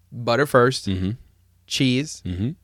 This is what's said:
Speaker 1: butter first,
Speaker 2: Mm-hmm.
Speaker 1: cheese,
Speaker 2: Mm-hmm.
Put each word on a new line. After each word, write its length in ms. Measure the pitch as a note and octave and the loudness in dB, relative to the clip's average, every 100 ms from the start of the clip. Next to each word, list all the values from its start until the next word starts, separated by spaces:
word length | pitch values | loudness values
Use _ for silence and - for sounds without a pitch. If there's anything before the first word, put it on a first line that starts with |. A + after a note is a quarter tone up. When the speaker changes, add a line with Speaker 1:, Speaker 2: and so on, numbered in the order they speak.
| _ | _
Speaker 1:
butter 340 | A#2 A#2+ A#2 D3 | -6 2 4 2
first, 420 | C3 B2 B2+ - | 4 2 2 -2
Speaker 2:
Mm-hmm. 240 | F#2 F#2 A#2 - _ _ _ - | -2 -2 -4 -10 _ _ _ -8
Speaker 1:
cheese, 540 | - C3+ B2+ D#3 - F#2 | 0 2 2 -2 -8 -8
Speaker 2:
Mm-hmm. 240 | F2+ A2+ E3+ | -4 -4 -4